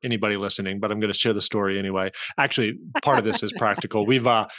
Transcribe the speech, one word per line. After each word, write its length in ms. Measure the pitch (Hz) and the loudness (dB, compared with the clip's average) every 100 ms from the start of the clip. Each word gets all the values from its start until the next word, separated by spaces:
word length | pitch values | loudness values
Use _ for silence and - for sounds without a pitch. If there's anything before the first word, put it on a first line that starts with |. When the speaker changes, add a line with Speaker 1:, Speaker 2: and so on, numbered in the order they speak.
Speaker 1:
anybody 340 | 127 113 104 101 | -4 -2 0 0
listening, 440 | 98 - 98 98 | -2 -2 -4 -4
but 100 | 104 | -2
I'm 80 | 104 | 0
gonna 160 | 107 | 0
share 180 | 98 117 | 0 2
the 80 | 101 | 2
story 380 | - 110 98 98 | 0 0 0 0
anyway. 320 | 98 95 95 - - - | 0 -2 -2 -4 -8 0
Actually, 380 | 139 - 110 - - - | 0 2 0 -2 -6 -2
part 160 | - 131 | 2 4
of 40 | |
this 200 | 110 95 | 2 -2
is 80 | 104 - | -4 0
practical. 480 | 113 101 101 110 104 | 0 0 -2 0 2
Speaker 2:
<laughs> 20 | |
Speaker 1:
We've, 180 | 131 120 | 4 4
uh, 220 | 113 104 | 2 0